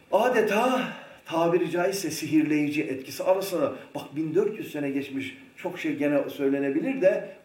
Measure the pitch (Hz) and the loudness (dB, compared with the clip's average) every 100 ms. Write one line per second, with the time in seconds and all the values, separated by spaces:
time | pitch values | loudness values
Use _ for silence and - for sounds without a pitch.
0 | _ 190 247 233 190 208 254 254 - - | _ 2 4 4 4 2 2 2 -2 -8
1 | - - - 165 170 170 160 175 185 190 | -16 -20 -4 0 2 2 2 0 0 0
2 | 156 - 147 156 151 151 147 151 151 170 | -4 -4 2 2 4 2 2 0 -2 -6
3 | - - 175 190 190 170 139 - - - | -8 -4 2 2 0 -2 -2 -4 -10 -12
4 | - 139 160 170 214 220 143 151 139 139 | -8 -6 0 2 0 -2 -8 -6 -4 -2
5 | 135 135 135 - - - 175 - 160 135 | -4 -6 -8 -12 -20 -10 -8 -6 -4 0
6 | 147 143 - - 139 139 139 143 254 - | 2 2 0 0 0 2 0 0 -2 2
7 | 190 - - - | 4 2 -2 -12